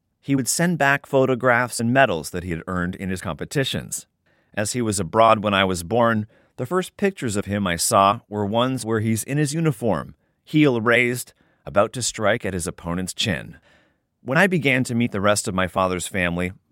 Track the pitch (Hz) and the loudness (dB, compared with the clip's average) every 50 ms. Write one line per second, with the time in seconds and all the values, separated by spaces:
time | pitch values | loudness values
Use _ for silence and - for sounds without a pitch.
0 | _ _ _ _ _ - 139 131 123 - - - 170 180 180 156 139 139 139 139 | _ _ _ _ _ -2 0 0 0 -2 0 0 0 0 2 2 2 2 2 0
1 | - - - 135 131 127 131 120 127 131 120 117 123 117 - - 117 117 123 135 | -2 0 2 2 4 4 0 0 2 2 2 2 2 -2 -2 -2 0 2 4 4
2 | 139 117 92 80 73 - - 90 85 92 82 80 - - 92 90 87 87 92 - | 4 4 2 -4 -4 -6 -8 -8 -6 -6 -6 -6 -6 -6 -4 -4 -4 -4 -6 -6
3 | 95 92 95 92 - 92 85 73 87 82 - 151 135 - - 78 62 53 - - | -6 -6 -6 -6 -6 -8 -8 -8 -10 -4 -2 -2 -2 -2 -4 -6 -8 -8 -12 -12
4 | - _ _ _ _ _ _ _ _ _ _ - 110 104 - 123 120 110 104 95 | -12 _ _ _ _ _ _ _ _ _ _ -6 -4 -4 -2 -2 -2 -2 -2 -2
5 | 95 80 80 110 113 113 113 107 98 104 101 95 98 95 92 85 85 82 110 120 | -4 -2 4 4 6 6 6 4 2 2 2 2 2 2 0 -4 -4 -4 0 2
6 | 117 117 113 107 107 - _ _ _ _ _ - 123 - 175 185 180 - _ - | 2 2 2 0 -4 -6 _ _ _ _ _ -12 -8 -4 -4 -4 -4 -4 _ -4
7 | 202 196 196 - 143 120 98 104 92 95 101 104 101 90 87 82 - - 113 101 | -4 -4 -2 -2 -6 -4 -2 -4 -4 -2 -4 -2 -2 -2 -2 -2 -2 2 4 6
8 | 98 98 104 120 - _ 104 104 104 98 107 117 123 131 131 127 117 107 113 110 | 6 6 4 2 -4 _ -6 -4 -4 -2 0 0 0 0 -2 -4 -4 -2 -2 -2
9 | 104 113 113 107 - - 135 147 151 135 147 165 165 156 139 - 120 113 92 76 | 0 0 -2 -2 -4 -4 -2 -2 -2 -2 -2 0 0 0 -2 0 -2 -2 -2 -2
10 | 64 - - _ _ _ _ _ _ - - 156 147 147 123 117 107 120 117 117 | -4 -8 -14 _ _ _ _ _ _ -2 2 4 4 4 4 2 2 4 4 4
11 | 123 120 127 123 - - _ _ _ _ _ _ _ - 71 101 104 113 - 131 | 4 2 -2 -4 -8 -12 _ _ _ _ _ _ _ -2 2 2 2 2 0 -6
12 | 117 - - - 113 98 110 123 - 98 92 92 80 90 - - - 85 85 92 | -6 -6 -4 0 0 2 2 2 -2 -4 -4 -4 -4 -6 -8 -8 -6 -6 -4 -4
13 | 92 87 - - - 117 90 67 55 53 - - _ _ _ _ _ _ _ _ | -4 -6 -6 -4 -2 -2 -2 -4 -6 -12 -18 -20 _ _ _ _ _ _ _ _
14 | _ _ _ _ _ 113 131 160 190 202 185 170 123 139 127 131 123 - 123 117 | _ _ _ _ _ -2 2 2 2 4 2 2 2 2 2 2 0 0 0 0
15 | 120 120 - 101 95 104 104 107 - 113 90 92 92 87 - 95 95 92 92 90 | 0 0 0 2 2 2 2 2 0 -4 -2 -2 -2 0 0 0 0 0 0 -2
16 | 85 - - 98 90 87 87 87 90 90 95 - _ _ | -6 -6 -4 -2 -2 0 0 -2 -4 -4 -6 -10 _ _